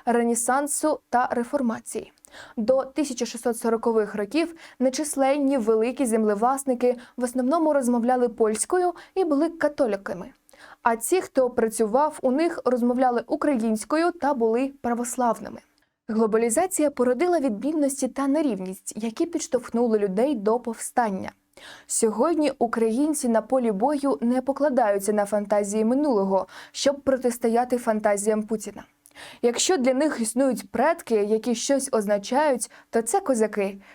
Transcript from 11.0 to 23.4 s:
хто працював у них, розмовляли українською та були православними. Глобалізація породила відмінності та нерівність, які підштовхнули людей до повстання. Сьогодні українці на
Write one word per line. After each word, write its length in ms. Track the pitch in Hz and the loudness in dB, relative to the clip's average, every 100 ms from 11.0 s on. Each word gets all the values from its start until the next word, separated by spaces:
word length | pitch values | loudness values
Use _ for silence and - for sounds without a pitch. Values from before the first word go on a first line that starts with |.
| - 370 | 0 0
хто 280 | 359 262 247 | 2 2 2
працював 720 | 254 220 220 220 247 302 302 | 2 0 0 0 2 0 0
у 100 | 254 | 0
них, 280 | 269 339 - 247 | 2 0 -2 -2
розмовляли 580 | 247 240 247 254 240 - | 2 2 2 2 0 -2
українською 840 | 302 294 254 226 214 - 311 339 | 0 0 2 0 -2 0 0 0
та 220 | 339 277 | 0 -2
були 400 | 277 226 233 269 - | 0 2 2 -2 -4
православними. 800 | 240 233 240 - 240 220 202 - - _ _ _ - | -4 -4 -4 -2 -2 -2 -8 -14 -20 _ _ _ -4
Глобалізація 840 | 214 226 220 233 240 370 - 294 | 0 2 2 2 2 0 0 0
породила 480 | 285 247 247 359 339 | 2 0 2 2 2
відмінності 680 | 269 202 277 320 277 269 254 | 0 -2 -2 0 0 0 -4
та 200 | 262 277 | -2 0
нерівність, 680 | 294 302 190 185 190 - 220 | 2 0 -2 -6 -10 -12 -8
які 300 | 226 226 339 | -6 -4 -4
підштовхнули 720 | 320 - 247 - 226 240 214 | -4 -2 -4 -2 0 2 2
людей 360 | 202 190 269 240 | 0 0 0 0
до 240 | 202 240 | 0 -2
повстання. 720 | 240 220 - - 226 233 208 - _ - - - - | -2 -8 -4 -2 -2 -4 -8 -14 _ -20 -20 -20 -8
Сьогодні 640 | - 226 214 311 320 294 - | 0 0 2 2 2 0 0
українці 720 | 233 226 226 226 302 294 240 | -2 0 0 2 0 0 0
на 120 | 226 | 0